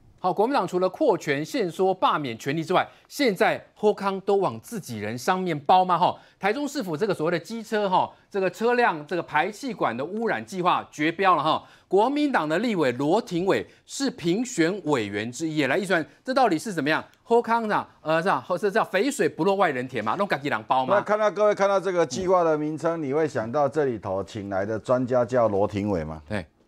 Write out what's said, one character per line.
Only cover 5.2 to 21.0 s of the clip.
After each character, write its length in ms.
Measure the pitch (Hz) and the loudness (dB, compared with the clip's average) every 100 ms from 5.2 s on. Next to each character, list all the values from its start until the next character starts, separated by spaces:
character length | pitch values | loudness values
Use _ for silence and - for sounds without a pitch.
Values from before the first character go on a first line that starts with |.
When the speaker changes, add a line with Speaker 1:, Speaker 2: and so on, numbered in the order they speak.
| 156 185 | 0 0
Speaker 1:
面 200 | 185 151 | 0 -2
包 240 | 139 185 | 4 4
吗？ 140 | 185 170 | 4 2
哈， 180 | 170 - - _ | 2 0 -10 _
台 100 | 190 | -2
中 160 | 240 294 | -2 -4
市 160 | 302 | -4
府 140 | 190 151 | -4 -2
这 100 | 214 | -2
个 60 | |
所 140 | 175 156 | -2 -2
谓 40 | |
的 80 | 175 | -2
机 240 | 165 226 | -4 -12
车 240 | 214 214 208 | -6 -2 0
哈， 200 | 180 120 - _ | 0 0 -6 _
这 100 | 202 | -4
个 100 | 190 | -2
车 220 | 180 226 | -2 0
辆 340 | 247 233 165 147 | 2 2 0 -4
这 80 | |
个 80 | 170 | -6
排 280 | 160 151 175 | -2 0 0
气 240 | 214 277 | -4 -8
管 200 | 208 147 | -4 -2
的 80 | 113 | -2
污 240 | 147 208 226 | -6 -4 -4
染 160 | 127 | -4
计 200 | 110 190 | -6 -4
划 200 | 175 147 104 | 0 0 -2
绝 220 | - 151 | -4 -2
标 240 | 165 190 170 | 2 2 2
了 60 | |
哈。 200 | 147 135 - - _ | 2 0 -4 -20 _
国 220 | 190 226 | 2 2
民 240 | 285 294 | 2 0
党 160 | 240 151 | 0 0
的 100 | 160 | 0
立 140 | 247 | 0
委 160 | 202 139 | 0 0
罗 280 | 120 143 196 | 0 0 0
廷 240 | - 170 | 0 -2
伟 220 | 190 131 90 - | 0 0 -2 -12
是 260 | - - 269 | -16 -6 -6
评 300 | - 170 180 | -4 -2 -2
选 380 | 247 - 160 202 | -2 0 0 0
委 220 | 151 143 104 | 0 0 0
员 240 | 101 110 | -2 -4
之 160 | 123 160 | -4 -4
一 120 | 151 | 0
耶。 80 | 135 | 0
来， 100 | 147 | 0
一 80 | |
传， 180 | 196 180 151 - | 0 -2 -2 -8
这 80 | - | -4
到 160 | 262 247 | 2 2
底 100 | 160 | 2
是 140 | 226 | -2
怎 100 | 170 | -4
么 60 | 139 | 0
样？ 160 | 156 - _ | 0 -2 _
侯 200 | - 233 | 0 2
康 260 | 233 233 220 | 2 0 0
啊， 180 | 170 113 _ | -2 -4 _
呃， 220 | 151 160 | -2 0
是 60 | 180 | 2
吧？ 140 | 151 120 180 | 0 -2 -2
是 140 | 208 | 0
叫 100 | 202 | 0
肥 280 | 175 185 247 | 0 0 0
水 180 | - 165 | 0 -2
不 160 | - | 0
落 120 | 170 196 | 0 4
外 140 | 185 | 2
人 160 | 131 127 | 0 -4
田 160 | 123 | -4
嘛， 120 | 107 127 | -2 -2
弄 100 | 202 | 0
自 120 | 151 | -2
己 100 | 139 | -2
人 160 | 117 113 | -2 0
包 200 | 131 131 | 0 2
吗？ 80 | |
Speaker 2:
那 60 | 202 | 2